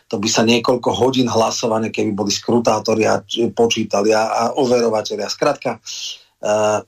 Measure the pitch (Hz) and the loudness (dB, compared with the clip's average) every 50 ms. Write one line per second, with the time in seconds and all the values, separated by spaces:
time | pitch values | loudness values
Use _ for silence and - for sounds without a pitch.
0 | _ _ - 104 104 110 - 120 113 113 120 117 113 - 127 - - 160 110 107 | _ _ -6 -4 -2 0 2 2 4 4 2 2 2 0 0 0 0 -2 0 2
1 | 120 127 127 127 127 117 107 110 110 110 - - - 113 110 110 110 107 - - | 0 2 2 2 0 2 2 2 2 2 0 -2 -2 0 0 0 -2 -2 -2 -2
2 | 107 110 104 98 104 101 - - - - 120 120 113 123 110 107 101 113 110 110 | -2 -2 -2 -2 -2 -2 -4 -4 -2 0 0 2 2 2 0 0 0 0 0 2
3 | 107 110 104 101 - - - 110 117 104 - - 117 117 - 113 110 - - 101 | 2 2 0 0 -2 -6 -2 -2 -2 -2 2 0 2 2 2 -2 -2 -2 0 0
4 | 104 110 107 107 113 110 104 117 117 117 127 160 135 120 123 123 117 113 107 107 | 2 2 2 2 2 0 0 -2 -2 -2 0 0 2 2 2 2 2 0 0 -2
5 | 107 - 107 104 101 98 - - 151 147 135 - - 123 110 - _ - - - | -4 -4 -6 -6 -6 -8 -4 -2 0 -2 -2 -2 -4 -8 -8 -8 _ -14 -14 -12
6 | - - - - - _ _ _ - 104 104 107 107 107 107 101 - | -12 -12 -14 -16 -20 _ _ _ -4 -2 0 2 2 0 0 -2 -4